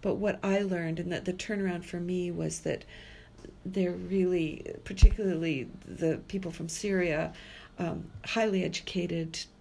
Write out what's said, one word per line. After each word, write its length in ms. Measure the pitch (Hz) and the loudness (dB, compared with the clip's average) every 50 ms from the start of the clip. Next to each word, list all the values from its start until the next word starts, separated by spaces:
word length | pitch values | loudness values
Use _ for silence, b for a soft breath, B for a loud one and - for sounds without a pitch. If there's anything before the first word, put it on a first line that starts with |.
But 140 | - 202 - | 2 0 0
what 240 | 196 202 208 190 196 - | 2 2 0 0 0 0
I 180 | 196 196 196 | 2 2 4
learned, 380 | 202 196 185 170 165 160 160 165 | 4 2 0 0 0 0 -2 -2
and 140 | 170 175 175 | -2 -4 -4
that 140 | 131 - | -2 -2
the 80 | - 180 | -4 -4
turnaround 500 | 185 - - 214 202 196 185 180 175 180 | -4 -4 -4 -2 0 0 0 -2 -2 -6
for 160 | - - 175 | -6 -6 -4
me 300 | 175 175 185 185 180 175 | -2 -2 0 0 0 -2
was 300 | 170 165 160 160 160 - | -2 -2 -2 -4 -4 -4
that 240 | - 160 151 - - B B B B B B B B B B - - - - - - | -4 -4 -4 -4 -6 B B B B B B B B B B -18 -18 -18 -18 -12 -12
they're 260 | 190 190 196 185 175 175 | -4 0 2 2 2 0
really, 840 | 180 180 175 190 190 185 185 180 175 160 156 151 - - - - - - | -2 -4 -2 2 2 4 4 4 2 0 0 -2 -6 -8 -10 -10 -10 -10
particularly 840 | - 196 190 - - - - 214 190 180 160 165 165 151 135 117 95 - - - | -10 8 10 10 10 10 8 0 0 0 0 0 0 0 -2 -4 -6 -10 -16 -14
the 340 | - 180 - 160 160 156 - - - | -14 -6 0 0 0 0 0 -4 -6
people 220 | - 196 190 170 | -6 -6 -4 -6
from 200 | 160 - 170 165 | -6 -6 -8 -8
Syria, 640 | - - - 208 196 185 185 170 151 151 165 160 B B B B B B B B B - | -6 -4 -2 0 2 2 2 2 2 0 -2 -4 B B B B B B B B B -4
um, 320 | 175 165 - 165 - - - - - | -4 -4 -4 -6 -8 -10 -14 -12 -8
highly 400 | - - 226 226 220 196 190 180 | -4 0 2 2 4 4 2 0
educated 760 | 165 - - - - - 190 175 175 170 165 165 160 165 - - - - - | 0 -2 -4 -8 -4 -2 -2 -2 0 -2 -2 -4 -4 -6 -10 -12 -12 -16 -20